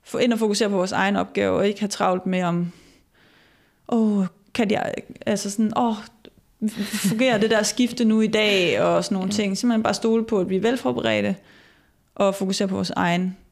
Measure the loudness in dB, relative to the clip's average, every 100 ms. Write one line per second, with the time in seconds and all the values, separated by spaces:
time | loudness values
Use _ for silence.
0 | -10 -2 0 2 0 0 0 0 -2 0
1 | 0 0 -2 -2 0 2 0 0 -4 -2
2 | 0 0 -2 -2 0 -2 -4 -8 -20 _
3 | _ _ _ _ _ _ _ _ -4 0
4 | 2 2 -2 -6 _ -2 0 0 -2 -6
5 | -10 -8 -4 -2 -2 -2 0 0 0 -2
6 | -8 -20 -20 -20 _ _ -6 -4 -6 -2
7 | 0 2 2 2 2 2 0 0 0 2
8 | 2 4 2 2 2 4 2 2 2 2
9 | 0 -2 -2 -2 -2 0 0 2 0 0
10 | 2 2 2 0 0 0 0 0 -2 -2
11 | 0 0 0 -2 -8 -20 -20 _ _ _
12 | _ -2 0 0 -4 -2 -2 -2 -4 -2
13 | 0 0 -2 -6 -16